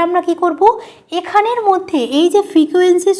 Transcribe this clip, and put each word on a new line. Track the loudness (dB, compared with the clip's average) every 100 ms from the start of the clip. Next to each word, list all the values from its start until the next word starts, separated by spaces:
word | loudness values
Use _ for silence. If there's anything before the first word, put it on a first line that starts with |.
| -2
আমরা | -2 -2
কি | -2
করব? | -2 2 2 2 -4 -20 _ -10
এখানের | -2 0 0 0 0
মধ্যে | 0 -2 -4 -2 0
এই | 2
যে | 2 0
ফ্রিকোয়েন্সি | 0 2 2 2 2 0 -2